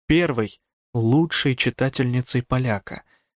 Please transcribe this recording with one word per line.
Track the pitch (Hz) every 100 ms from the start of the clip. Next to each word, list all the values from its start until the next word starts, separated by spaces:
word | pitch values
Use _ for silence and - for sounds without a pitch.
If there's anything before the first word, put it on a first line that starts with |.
| -
первой | 160 170 117 104 - _ _ _
лучшей | 120 113 147 165 - 143 127
читательницей | 123 - 131 - 123 123 - 127
поляка. | - 127 123 101 - - - _ _